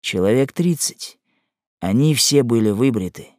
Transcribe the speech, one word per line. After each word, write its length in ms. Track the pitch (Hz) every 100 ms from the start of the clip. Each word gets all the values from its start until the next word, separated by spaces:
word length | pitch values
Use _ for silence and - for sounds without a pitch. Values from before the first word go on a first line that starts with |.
Человек 520 | - 95 92 123 139
тридцать. 640 | - 175 160 - - - - _ _ _ _ _ _
Они 340 | 90 107 151
все 280 | 139 - 143
были 280 | 120 117 107
выбриты 580 | 101 135 113 92 - -